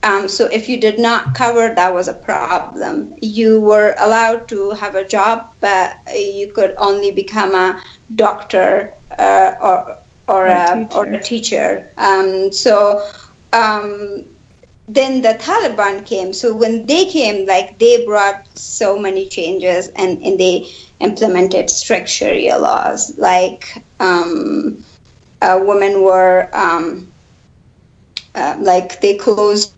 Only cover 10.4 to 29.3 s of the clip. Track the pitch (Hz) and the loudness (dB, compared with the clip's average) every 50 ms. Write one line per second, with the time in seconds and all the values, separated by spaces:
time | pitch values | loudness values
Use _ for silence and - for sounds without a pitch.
10.4 | 190 185 180 180 175 170 180 226 220 214 - 185 208 202 208 220 - - 240 226 | 4 2 2 2 2 2 0 0 -4 -4 -4 -4 -4 -2 -4 -8 -6 -4 -6 -4
11.4 | 220 - 220 - - - - - - - - - - 202 190 190 190 190 190 190 | -4 -4 -2 -2 0 -2 -2 -4 -6 -14 -8 -2 0 2 2 2 2 0 0 0
12.4 | 190 196 196 - - 254 214 202 208 208 208 208 208 208 - - - - _ _ | -2 -2 -2 0 2 4 4 4 4 2 2 0 -4 -8 -12 -18 -20 -20 _ _
13.4 | _ _ - 226 226 214 214 208 208 208 202 202 208 202 202 196 - - - _ | _ _ 0 0 2 2 0 -2 -4 -8 -8 -10 -10 -10 -10 -12 -14 -16 -20 _
14.4 | _ _ _ _ _ _ _ _ _ - 214 277 262 262 269 262 247 - 220 226 | _ _ _ _ _ _ _ _ _ -2 0 0 0 2 0 0 2 2 0 0
15.4 | - - 370 453 415 277 220 208 202 196 196 196 202 - 233 190 185 185 190 - | -2 -2 -2 0 0 -2 -2 0 -2 -2 -2 -4 -6 -6 -6 -4 -4 -6 -8 -4
16.4 | - 240 220 220 233 220 226 226 220 - 285 339 381 381 - 320 262 214 202 202 | -2 -2 0 0 0 0 0 -4 -2 0 2 2 2 0 0 0 0 0 0 -2
17.4 | 190 190 190 185 - 190 - - 226 233 240 233 240 220 208 208 202 196 196 196 | 0 2 2 2 0 -2 -2 2 4 6 6 4 2 2 2 2 2 2 0 -4
18.4 | - - _ - - - - - 226 196 202 202 208 196 190 190 190 190 - - | -10 -20 _ -18 -16 -12 -6 -2 0 0 0 0 -2 -4 -4 -4 -4 -6 -6 -6
19.4 | 175 165 185 190 170 180 175 175 180 180 - - 196 180 175 - - - 196 185 | -6 -4 -4 -2 0 0 0 0 -2 -4 -6 -4 -2 -2 -2 -2 -2 -2 0 2
20.4 | 185 185 180 - - - - - - - _ _ - 214 208 - 220 220 185 180 | 2 2 2 0 -4 -8 -18 -20 -20 -20 _ _ -2 -2 0 0 0 0 2 2
21.4 | 185 190 185 - - - - - - - 226 180 180 - - - - 104 - - | 0 2 2 0 -2 -2 -4 -6 -2 -2 -2 -2 -2 -6 -6 -4 -2 -2 0 0
22.4 | - 120 127 - - - - - - - - - - - - - - 185 185 180 | 0 0 0 2 2 0 0 0 -2 -2 -2 -4 -6 -8 -6 -2 0 2 2 2
23.4 | 185 185 190 - - - - 226 - _ _ _ 185 185 180 175 170 170 170 151 | 2 0 -4 -8 -16 -18 -18 -18 -20 _ _ _ 0 0 2 0 0 -2 -4 -4
24.4 | - - 147 - - - - - - - - - _ _ _ _ _ _ _ _ | -4 -4 -4 -2 -4 -4 -6 -8 -16 -20 -20 -20 _ _ _ _ _ _ _ _
25.4 | - 185 185 185 190 202 208 202 196 196 202 196 190 190 185 185 185 185 185 185 | 0 2 2 2 2 2 2 2 2 2 2 4 4 4 6 6 4 4 4 4
26.4 | 185 - - - 190 175 165 165 160 170 - - 180 - _ _ _ _ _ _ | 2 0 -2 -2 -2 0 0 -2 -2 -4 -8 -10 -14 -18 _ _ _ _ _ _
27.4 | _ _ _ _ _ _ _ _ _ _ _ _ _ _ _ - - _ _ - | _ _ _ _ _ _ _ _ _ _ _ _ _ _ _ -18 -18 _ _ -4
28.4 | 131 143 151 - - 196 180 180 185 180 - - - 202 202 202 - - | -4 -4 -4 0 2 4 4 4 2 -2 -8 0 0 0 0 2 2 0